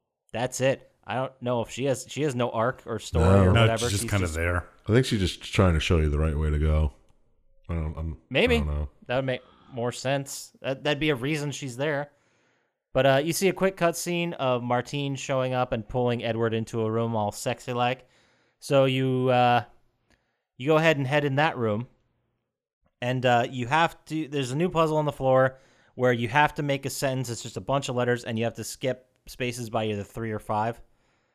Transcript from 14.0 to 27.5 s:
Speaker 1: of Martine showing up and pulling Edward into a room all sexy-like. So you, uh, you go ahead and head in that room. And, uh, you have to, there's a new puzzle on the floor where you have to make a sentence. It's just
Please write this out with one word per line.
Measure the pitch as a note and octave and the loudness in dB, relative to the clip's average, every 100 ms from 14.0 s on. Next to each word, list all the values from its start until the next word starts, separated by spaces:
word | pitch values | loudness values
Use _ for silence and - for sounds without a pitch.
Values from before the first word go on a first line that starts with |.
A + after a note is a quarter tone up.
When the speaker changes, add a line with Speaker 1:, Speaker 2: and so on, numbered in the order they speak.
| - F3 E3+ | -4 -2 -2
Speaker 1:
of | - C3+ B2 | -2 0 0
Martine | A#2+ B2 A#2+ D3 C#3 | 0 -2 -2 -4 -4
showing | C3+ - C3+ B2+ | -6 -4 -2 0
up | B2+ B2+ | -2 -2
and | A#2+ G#2 | -4 -4
pulling | B2+ B2 A#2+ | -2 0 0
Edward | A#2 A2+ A2+ | -2 -2 0
into | A2+ A2+ A#2 | 0 -2 -2
a | A2 | -2
room | A2+ A#2 | 0 -2
all | A2+ G#2 | -2 -2
sexy-like. | - C3 A#2 - A#2+ A#2+ C3 - _ _ _ _ _ | -4 -6 -6 -6 -2 -2 -2 -8 _ _ _ _ _
So | - C#3 | 0 4
you, | C3+ C3 C3 B2+ B2+ | 4 2 0 2 2
uh, | B2 B2 A#2+ A#2 _ _ _ _ _ _ _ _ - | 4 4 4 0 _ _ _ _ _ _ _ _ -6
you | C3 | 2
go | D#3 | 4
ahead | E3 D3+ | 4 2
and | C3 | 2
head | D3+ | 0
in | C#3+ C3+ | 2 2
that | D#3 B2+ | 0 0
room. | A2+ G#2 B2 _ _ _ _ _ _ _ _ _ _ _ | -2 -2 -6 _ _ _ _ _ _ _ _ _ _ _
And, | B2 B2+ | -4 0
uh, | B2+ A#2+ A#2+ | 4 4 2
you | C3 A#2 | -4 0
have | D3+ E3+ - - | 2 2 -2 -8
to, | D#3 C#3+ | -8 -6
there's | C#3+ B2 | -4 -4
a | C3+ | -2
new | F3+ | 0
puzzle | E3 D#3+ D#3 | 2 2 2
on | D3 | -2
the | |
floor | - C3 C3 C3 - _ _ _ | 0 4 4 4 0 _ _ _
where | - B2 | 0 2
you | B2 A#2 | 2 2
have | C#3 D3 | 2 2
to | - | 0
make | D3 C#3 C#3 | -2 -2 -4
a | |
sentence. | - C#3 C3 A#2+ | -4 -2 -2 -4
It's | A#2 | -8
just | A#2+ | -10